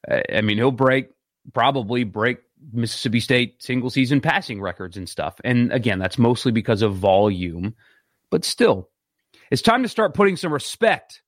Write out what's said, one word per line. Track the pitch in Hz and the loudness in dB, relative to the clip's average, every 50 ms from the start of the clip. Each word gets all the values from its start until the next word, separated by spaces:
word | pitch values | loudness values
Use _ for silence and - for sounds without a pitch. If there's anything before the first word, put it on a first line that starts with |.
| - - | -2 -2
Uh, | - - - - | -2 -2 -2 -2
I | - 95 | -2 0
mean, | 110 107 104 | 0 0 0
he'll | 107 117 139 | 2 2 0
break, | 131 117 135 131 131 135 131 _ _ _ _ _ _ _ _ - | 2 4 2 4 4 2 -2 _ _ _ _ _ _ _ _ -6
probably | _ 123 117 135 139 139 113 98 120 123 123 | _ 0 0 2 0 0 -4 -2 -2 -2 -2
break | 101 92 107 110 123 123 - _ _ _ _ - 147 | -2 -2 -2 -2 -2 -2 -4 _ _ _ _ -20 -8
Mississippi | 107 120 117 113 - - - 117 107 117 | -4 -4 -4 -4 -6 -6 -4 -2 0 -2
State | - - 131 123 123 - _ _ - | 0 2 2 2 2 -2 _ _ -8
single | - 127 127 120 127 | -4 -4 -4 -4 -2
season | - 139 131 123 147 135 | 0 0 0 2 2 0
passing | - 160 147 190 185 - 117 98 | 2 0 -2 -2 -4 -6 -10 -8
records | 98 92 87 - 95 87 87 | -6 -8 -8 -8 -12 -12 -12
and | 98 90 - | -12 -12 -10
stuff. | - - 76 78 - - - | -8 -6 -6 -6 -8 -6 -2
And | 123 123 120 123 120 - | 0 2 2 2 2 0
again, | 131 110 120 98 | -2 0 0 -2
that's | 92 92 95 - - | 0 -2 -4 0 2
mostly | 117 117 123 - - 131 | 2 2 2 2 0 0
because | 110 113 98 - 113 98 113 | 0 0 0 0 0 2 2
of | 107 98 | 0 0
volume, | 95 98 98 95 98 104 107 98 87 90 87 82 87 92 107 113 _ _ _ _ _ _ _ _ _ _ _ | 2 2 4 6 6 4 4 2 -2 -6 -6 -6 -6 -6 -8 -8 _ _ _ _ _ _ _ _ _ _ _
but | - - - | -2 -2 -2
still, | - - - 247 208 117 95 92 _ _ _ _ _ _ _ _ _ _ _ _ _ | -4 0 2 2 2 2 0 -4 _ _ _ _ _ _ _ _ _ _ _ _ _
it's | 135 123 - | -4 0 2
time | 226 226 254 | 2 2 2
to | 254 208 | 0 -2
start | - - 220 185 - | 0 0 0 0 2
putting | 175 202 196 190 | 2 2 2 2
some | - - 170 151 | -2 -4 -4 -4
respect | 135 - - - _ 233 220 170 - - _ - _ _ | -4 -6 -8 -4 _ 2 2 2 0 -4 _ -20 _ _